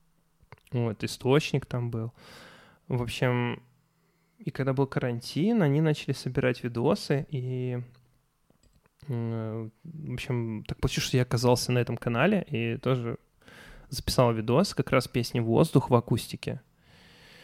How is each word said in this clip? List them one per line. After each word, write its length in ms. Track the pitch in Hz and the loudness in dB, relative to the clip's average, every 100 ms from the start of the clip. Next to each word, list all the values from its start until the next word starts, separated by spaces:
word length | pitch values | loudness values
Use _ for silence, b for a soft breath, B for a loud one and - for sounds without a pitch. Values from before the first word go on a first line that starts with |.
| _ _ _ _ _ - _ | _ _ _ _ _ -20 _
Вот, 300 | 123 117 101 | -4 -2 -4
Источник 640 | 117 - 123 143 - 139 - | -6 -2 2 4 4 -2 -2
там 240 | 127 120 | -4 -4
был. 220 | 117 113 B B B B B B B - | -4 -6 B B B B B B B -6
В 140 | 123 | -4
общем, 580 | 117 - 127 123 120 120 - _ _ _ _ _ _ _ | -4 0 2 2 0 -4 -12 _ _ _ _ _ _ _
и 120 | - | -8
когда 200 | - 131 | -4 -2
был 140 | 131 135 | 0 0
карантин, 760 | - 127 120 - 135 196 233 | 0 -2 -4 -4 0 2 4
они 180 | 151 143 | 4 4
начали 320 | 160 151 - | 2 0 -2
собирать 480 | 135 135 131 127 123 | -6 -4 0 0 0
видосы, 600 | 123 120 131 208 - 139 - | -4 0 0 0 0 -2 -2
и, 500 | 139 127 127 127 123 123 - _ _ _ _ _ _ _ _ _ _ - | -6 -4 -4 -4 -6 -8 -16 _ _ _ _ _ _ _ _ _ _ -8
м, 640 | 117 117 113 110 113 113 - | -6 -4 -6 -6 -8 -10 -14
в 280 | 165 156 127 | -16 -12 -10
общем, 500 | 123 - 123 113 107 - | -8 -4 -4 -4 -6 -8
так 100 | - | -4
получилось, 300 | 139 - - | -2 -2 0
что 80 | 127 | 0
я 60 | |
оказался 500 | 123 120 120 123 - | 2 2 4 2 2
на 60 | 123 | 0
этом 180 | 117 117 | 0 -2
канале 480 | 123 117 170 202 - | -2 2 2 2 0
и 260 | 117 117 117 | -2 -2 -2
тоже 400 | 127 131 117 - _ _ B B B B B | 0 0 -2 -8 _ _ B B B B B
записал 440 | - - - 123 | -8 0 4 4
видос, 400 | 113 110 127 202 | 4 2 2 2
как 160 | - - | -2 0
раз 180 | 131 - | 0 2
песни 320 | 123 117 123 | -2 -2 -2
«Воздух» 500 | 113 113 165 - - | 2 4 6 4 6
в 40 | |
акустике. 640 | 120 - 117 - - - - - B B B B B B B | 4 4 -2 -2 -8 -8 -8 -12 B B B B B B B